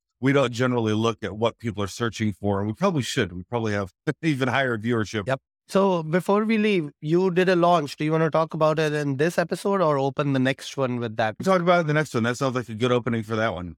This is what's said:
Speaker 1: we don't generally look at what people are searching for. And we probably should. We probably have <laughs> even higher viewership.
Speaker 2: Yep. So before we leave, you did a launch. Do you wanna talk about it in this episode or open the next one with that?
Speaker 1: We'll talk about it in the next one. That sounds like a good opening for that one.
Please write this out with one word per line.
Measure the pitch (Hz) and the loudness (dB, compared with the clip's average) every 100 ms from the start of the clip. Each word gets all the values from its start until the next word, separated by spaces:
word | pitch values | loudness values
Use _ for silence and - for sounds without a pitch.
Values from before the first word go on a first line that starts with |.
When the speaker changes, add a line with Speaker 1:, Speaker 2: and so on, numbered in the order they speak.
| _ - | _ -4
Speaker 1:
we | 131 | 2
don't | 139 127 | 2 2
generally | 117 127 123 110 | 0 0 0 0
look | 107 113 110 | 2 0 -2
at | 101 104 | -6 -2
what | 113 - | -2 -2
people | 117 95 | -8 -4
are | 98 | -4
searching | - 117 - 107 | -2 -4 -2 -4
for. | 98 101 98 | -2 -2 0
And | 104 | -2
we | |
probably | 107 196 160 | -2 -2 0
should. | 110 - 98 | -2 -2 -4
We | 87 | -4
probably | 92 120 113 | -6 -4 -2
have | 104 95 _ - | -2 -4 _ -8
<laughs> | - | -4
even | 165 139 131 | -2 0 0
higher | 123 135 113 | 0 0 -2
viewership. | 113 117 104 110 101 | -2 -2 -2 -4 -4
Speaker 2:
Yep. | 135 _ _ - | -6 _ _ -2
So | 190 196 175 | 0 2 0
before | 156 175 175 202 214 | 0 -2 0 0 2
we | 220 | 0
leave, | 214 196 147 - | 2 0 -2 -6
you | 151 170 190 | 0 2 2
did | 175 180 | 2 2
a | 180 | 4
launch. | 170 175 143 - | 4 4 0 -4
Do | 151 | -2
you | |
wanna | 160 160 | 0 2
talk | 160 160 | 0 0
about | 160 156 156 | 2 2 2
it | 156 | 0
in | 151 143 131 | 0 -2 0
this | 160 170 | 0 0
episode | 170 185 208 196 | -2 -2 -2 0
or | 165 143 | 2 2
open | 139 135 143 | 0 -2 0
the | 135 | 2
next | 131 135 - - | 2 0 -6 -4
one | 131 123 | -4 -2
with | 117 110 | -6 -2
that? | 110 107 | -2 -2
Speaker 1:
We'll | 185 | 0
talk | 190 | 2
about | 170 175 | 4 2
it | |
in | 156 | 4
the | |
next | 151 156 123 | 0 0 0
one. | |
That | 113 123 | 0 0
sounds | 135 123 | -2 -2
like | 113 | -6
a | 110 | -2
good | 123 | 2
opening | 123 117 117 | 2 0 -4
for | 107 110 | -2 -2
that | 110 | -2
one. | 87 90 | -2 -8